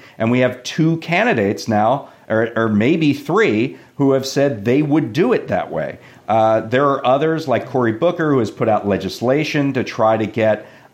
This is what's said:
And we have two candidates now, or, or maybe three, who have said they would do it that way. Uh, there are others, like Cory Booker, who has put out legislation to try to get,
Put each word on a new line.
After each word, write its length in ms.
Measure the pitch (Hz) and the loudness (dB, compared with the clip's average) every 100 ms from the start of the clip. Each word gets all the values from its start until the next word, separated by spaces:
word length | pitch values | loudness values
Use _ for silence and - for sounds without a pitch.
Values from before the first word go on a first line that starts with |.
| - - | -16 -4
And 120 | 113 | 0
we 100 | 123 | 2
have 220 | 127 123 | 0 -2
two 360 | - - 160 165 | -8 0 0 0
candidates 720 | - 175 240 135 98 104 - | -2 -2 0 0 0 -2 -2
now, 420 | 107 107 143 - - - | 0 2 0 -6 -16 -4
or, 240 | 110 113 | -2 0
or 140 | 113 113 | -2 0
maybe 460 | 104 120 170 151 | 2 2 2 0
three, 640 | 135 - 190 196 107 131 - - | -2 -2 0 2 2 -2 -6 -16
who 180 | - 139 | -2 0
have 140 | 135 131 | 0 0
said 400 | 143 139 113 104 | 0 0 0 0
they 160 | 139 | 0
would 320 | 147 156 131 | 2 0 0
do 180 | 117 233 | -2 0
it 160 | 214 - | 0 -2
that 220 | 95 78 | -4 -4
way. 280 | 80 71 - - - - | -6 -6 -10 -18 -16 -2
Uh, 320 | 113 110 110 | 2 4 2
there 240 | 113 123 143 | 0 2 2
are 200 | 135 123 | 2 2
others, 420 | 135 160 160 131 | 2 0 -2 -2
like 180 | 113 - | -2 0
Cory 260 | 131 117 | 0 0
Booker, 400 | 110 170 170 156 | 2 0 0 0
who 80 | 135 | 2
has 100 | 104 | 0
put 180 | - 113 | -2 0
out 180 | 104 101 | 0 0
legislation 880 | 92 95 - 117 143 151 151 139 | -2 -2 -4 0 0 0 -2 -2
to 120 | 123 | -2
try 340 | 104 - 110 110 | -4 0 2 2
to 80 | 107 | -2
get, 400 | 113 110 107 - - - | 0 0 0 -4 -20 -8